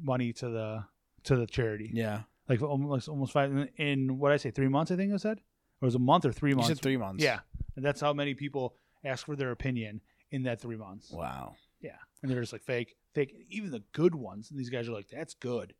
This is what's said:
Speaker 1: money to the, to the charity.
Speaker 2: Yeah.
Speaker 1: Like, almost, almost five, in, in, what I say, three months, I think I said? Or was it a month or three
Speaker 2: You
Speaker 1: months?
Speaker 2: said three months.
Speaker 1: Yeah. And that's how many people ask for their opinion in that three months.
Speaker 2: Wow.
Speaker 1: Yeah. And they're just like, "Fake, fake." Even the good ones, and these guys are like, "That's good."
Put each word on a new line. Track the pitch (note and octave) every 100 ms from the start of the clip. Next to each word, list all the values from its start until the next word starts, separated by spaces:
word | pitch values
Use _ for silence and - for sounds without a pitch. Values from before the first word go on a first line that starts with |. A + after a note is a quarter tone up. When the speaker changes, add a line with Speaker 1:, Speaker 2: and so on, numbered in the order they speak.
Speaker 1:
money | D3 B2+ A#2+
to | A2+ B2
the, | A2+ G#2+ A2 G2 _ _ _ -
to | C3
the | A2+
charity. | - A2+ G#2+ A2
Speaker 2:
Yeah. | A#2 A2+ G#2 A2 _ -
Speaker 1:
Like, | B2
almost, | D3 C#3+ C#3+ C3+ -
almost | C#3 C3
five, | D3 C#3
in, | C#3 C#3+ -
in, | D3 C#3 C3 C3
what | C#3+
I | D3
say, | C3+
three | B2 C3+
months, | C#3 E3
I | F3+
think | G3
I | G3+
said? | G#3+ G#3+ _ _ _ -
Or | C3
was |
it | B2
a |
month | B2+ E3+ C#3+
or |
three | A2+ D3
Speaker 2:
You | C3+
Speaker 1:
months? | A#2
Speaker 2:
said | D3+
three | C3+ C3+
months. | G2 F#2+
Speaker 1:
Yeah. | D3 A2 - - - -
And | C#3
that's | C#3+
how | D3
many | C#3+ C#3+
people | C3+ C#3+ C#3 B2+ - _ _
ask | C#3 B2+ -
for | C#3+
their | C3
opinion | A#2+ C3+ B2 A2 G#2+ - _ _
in | C#3
that | B2+ A#2
three | A#2+ A2+
months. | G2+ F#2+ -
Speaker 2:
Wow. | E2+ C#2+ C2+ B1 - _ _
Speaker 1:
Yeah. | D3 - - _
And | C3+
they're | B2
just | A#2
like, | A2
"Fake, | - B2 A#2+ _ _ D3+
fake." | C#3 - -
Even | G#3+ G3+
the | A#2+ -
good | - F3
ones, | E3 A2 G2 A2
and | C#3+
these | A#2+
guys | B2 A#2
are |
like, | A2 G2+
"That's | C#3 D#3+
good." | - B2 A#2+ F#2+ -